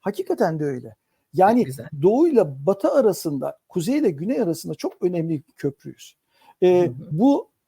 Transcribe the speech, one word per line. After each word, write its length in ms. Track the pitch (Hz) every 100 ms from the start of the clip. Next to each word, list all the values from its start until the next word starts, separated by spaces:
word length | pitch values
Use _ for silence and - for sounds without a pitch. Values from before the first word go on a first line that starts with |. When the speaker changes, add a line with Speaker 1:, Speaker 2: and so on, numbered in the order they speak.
Speaker 1:
Hakikaten 580 | 196 202 392 349 190 160
de 60 |
öyle. 320 | 147 127 120 - _ _ _
Yani 260 | 147 190 240
Speaker 2:
Ne 20 |
güzel. 260 | 143 131 - 143
Speaker 1:
Doğu 260 | 175 240 339
ile 380 | 240 156 135 147
Batı 260 | 196 294
arasında, 640 | 285 233 175 160 139 143 - _
Kuzey 300 | 180 165 202
ile 120 | 214
Güney 300 | 143 190 277
arasında 340 | 185 160 170
çok 180 | 151 - -
önemli 320 | 180 175 165
bir 180 | 151 - -
köprüyüz. 600 | 143 - 147 - - _ _ _ _ -
E, 180 | 180 180
Speaker 2:
Hı 60 | 175
hı. 60 | 123 -
Speaker 1:
bu 380 | 151 262 294 - _